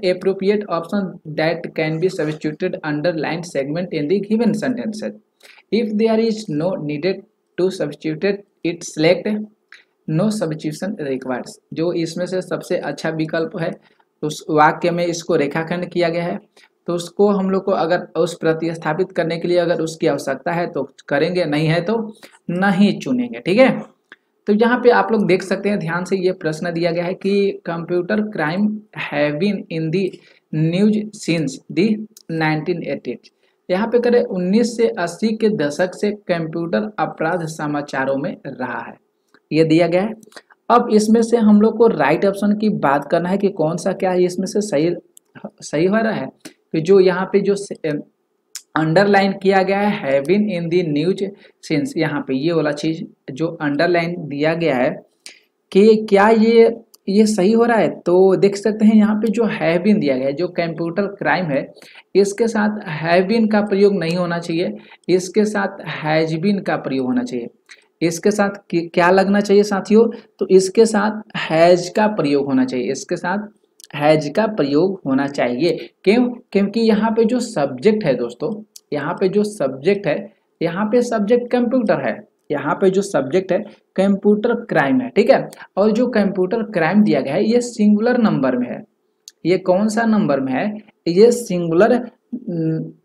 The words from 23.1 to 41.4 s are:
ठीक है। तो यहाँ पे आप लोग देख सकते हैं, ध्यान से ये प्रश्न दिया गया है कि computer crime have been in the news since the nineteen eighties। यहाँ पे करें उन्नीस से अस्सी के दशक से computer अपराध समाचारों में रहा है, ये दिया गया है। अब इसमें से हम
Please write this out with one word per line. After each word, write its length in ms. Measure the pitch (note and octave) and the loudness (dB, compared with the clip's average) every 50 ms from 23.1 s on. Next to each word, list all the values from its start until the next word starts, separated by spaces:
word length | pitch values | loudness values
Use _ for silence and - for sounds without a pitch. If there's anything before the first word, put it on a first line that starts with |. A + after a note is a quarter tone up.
| B2+ B2 A#2+ A#2 A2+ A#2+ | -2 -2 -2 -4 -8 -6
ठीक 200 | - D#3 F#3+ A3 | -4 0 4 4
है। 120 | G#3+ D3+ - A2 - - _ _ _ _ - - _ _ _ _ _ | 4 4 2 -2 -8 -14 _ _ _ _ -20 -20 _ _ _ _ _
तो 60 | - G#3 | 0 2
यहाँ 260 | G#3 A#3+ A#3 B3 A#3+ | 2 2 2 2 2
पे 120 | B3 - | 4 4
आप 200 | - G3 G3 - | 4 4 2 0
लोग 160 | A3+ G#3+ F#3+ | 0 0 2
देख 160 | E3 F#3 F#3 - | 2 0 0 0
सकते 260 | - G3 F#3+ - G3+ | -4 -6 -4 -2 -4
हैं, 100 | G#3 F#3 | -4 -4
ध्यान 260 | D#3+ E3 E3 F3 F#3 | -4 -4 -6 -6 -4
से 120 | - G3 | -4 -4
ये 160 | F#3+ F3+ F#3 F3+ | -2 -2 -2 -2
प्रश्न 400 | - - D#3 D#3 D#3 - - - | -2 -4 -6 -6 -4 -6 -6 -4
दिया 180 | E3 E3+ E3+ | -2 -2 -2
गया 120 | E3 F3 E3+ | -2 -2 -4
है 120 | F3 F#3+ | -4 -6
कि 460 | - - G3 G3+ G3+ G3+ G3 - - - | -4 -2 0 0 0 0 0 -2 -6 -8
computer 560 | F3+ E3 E3+ E3 D#3+ F3+ F3 F3 F3 G#3+ G#3+ G#3+ G#3+ | -8 -6 -6 -4 -4 -4 -2 -2 -2 -2 -2 -2 -4
crime 500 | G#3+ F3 D#3 D3+ F3 G3 G#3+ G#3+ G#3+ - - _ - D3+ - | -4 -4 -4 -2 -2 -2 -2 -2 -2 -6 -12 _ -12 -12 -10
have 360 | - D3 D3 D3 D3 D3 D3+ | -6 -2 -2 -2 -2 -2 -2
been 260 | F#3+ G#3 F#3+ F3+ - - | -2 -2 -2 -4 -8 -8
in 200 | E3+ D#3+ D#3+ D#3+ | -6 -6 -4 -2
the 300 | D#3 G3 F#3+ - - - _ _ _ _ _ _ - | -2 -2 -2 -4 -6 -10 _ _ _ _ _ _ -2
news 440 | D#3 D#3+ E3 E3+ F#3+ G#3 G#3+ G#3+ G#3+ G#3 - - | 0 0 0 2 2 2 2 2 0 -2 -6 -12
since 420 | - - - D#3+ E3+ D3+ - - - - - | -8 -4 -2 -2 -2 -2 -4 -6 -10 -14 -8
the 360 | C#3+ D#3 G3 A3+ G#3+ G#3+ G#3+ - _ - - - E3 | -4 -2 -2 -2 -2 -4 -6 -10 _ -18 -12 -8 -4
nineteen 500 | D#3+ D#3 D#3 D#3 D#3 D3+ F3+ F3 E3 - | -2 -2 0 -2 -2 -2 -4 -6 -6 -6
eighties। 440 | - C#3+ C#3 - B2+ A#2 - - _ _ _ _ _ _ _ _ - | -8 -8 -8 -8 -10 -10 -10 -14 _ _ _ _ _ _ _ _ -4
यहाँ 180 | F3+ F#3 A3+ | -2 -2 0
पे 120 | A3+ A#3+ A#3+ | 0 0 2
करें 220 | A#3 A#3+ A#3 A#3 | 2 2 2 2
उन्नीस 560 | - - G3 F3+ F3+ F#3 G3+ A#3 A#3+ A3 - | 2 0 -2 -2 0 2 2 2 2 2 0
से 120 | - A3+ A3+ - F3+ | 0 0 0 0 -2
अस्सी 360 | E3+ E3+ - - G#3+ A3+ A3 | -4 -6 -4 -2 -2 -2 0
के 140 | A3 A3+ G#3 E3+ | 0 0 0 0
दशक 380 | D3+ D3 C#3+ - - F#3 F#3 - | 0 -2 -2 -2 -2 -2 -4 -2
से 160 | - G#3 G#3 G#3 - _ | -4 -4 -4 -4 -4 _
computer 640 | - F3 E3 D#3+ D#3+ D#3+ E3+ E3+ E3+ G#3 G#3+ G#3+ G#3+ - - | -4 -4 -4 -4 -6 -6 -6 -4 -2 -2 -4 -4 -4 -4 -6
अपराध 480 | D#3+ D3+ - - D#3 D#3+ F3+ F3 E3 | -6 -6 -4 -4 -2 -2 -2 -4 -4
समाचारों 720 | D#3 - - D3+ D3 D3 C#3+ C#3+ - - C3+ C3+ C3+ C#3 | -8 -8 -8 -6 -6 -4 -6 -6 -6 -6 -4 -2 -2 -2
में 200 | C3+ - - - - - | -2 -4 -6 -8 -10 -14
रहा 340 | C#3 B2 B2 B2 A#2+ A#2+ A#2 | -14 -10 -8 -8 -8 -8 -10
है, 160 | A#2 A2+ - - _ _ _ _ _ _ _ _ _ _ | -12 -14 -18 -20 _ _ _ _ _ _ _ _ _ _
ये 140 | D3+ D#3 D#3+ | 0 2 4
दिया 220 | D#3 D#3 E3+ E3+ | 4 4 4 4
गया 140 | E3+ F3 F3+ | 4 2 0
है। 140 | G3+ A3+ - - - - - - - _ _ _ _ - | 0 -2 -6 -10 -18 -20 -20 -20 -20 _ _ _ _ 2
अब 200 | A#3 A#3+ - - A3 | 4 4 4 4 2
इसमें 300 | G#3 G#3 G#3+ A3 A#3 A3+ | 4 4 4 4 4 4
से 160 | - A#3+ | 4 2
हम 220 | - | 4